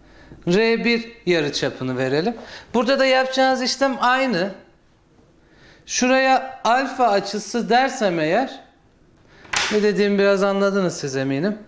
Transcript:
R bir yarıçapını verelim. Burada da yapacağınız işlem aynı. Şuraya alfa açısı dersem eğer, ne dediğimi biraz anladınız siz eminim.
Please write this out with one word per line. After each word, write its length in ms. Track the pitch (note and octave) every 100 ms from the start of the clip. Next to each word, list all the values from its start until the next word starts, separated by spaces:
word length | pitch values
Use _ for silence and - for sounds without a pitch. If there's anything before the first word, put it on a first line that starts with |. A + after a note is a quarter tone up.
| - - - - F3
R 380 | F#3 A3+ A3+ G#3+
bir 260 | A#3 A3+ - F3+
yarıçapını 720 | E3+ D3 - C3+ - C3 B2+
verelim. 380 | C3 C#3+ G3 A3+ - - -
Burada 260 | A#3 A#3+ C4+
da 60 | C4+
yapacağınız 560 | C4 C4 C4 C4 C4
işlem 360 | B3 - C4+ A#3
aynı. 520 | B3 C4 C4+ F3 F#3+ F#3+ - _ _ _ _ _ _ _ _ _ - - -
Şuraya 760 | - B3+ C4 C4 C4 - -
alfa 440 | - B3 C4+ - A#3+
açısı 640 | G3+ G3 G#3 - A#3 F#3
dersem 500 | A#3 C4 C4+ G#3 E3+
eğer, 400 | D#3 G3+ C4+ - - _ _ _ _ _ _ - - - -
ne 120 | G#3
dediğimi 360 | G#3 F#3 G3+ G3+
biraz 240 | G3+ G3
anladınız 540 | G3+ G3 G3 G3 F3 E3
siz 180 | C#3+ C3+
eminim. 420 | C3+ C#3 G3 G#3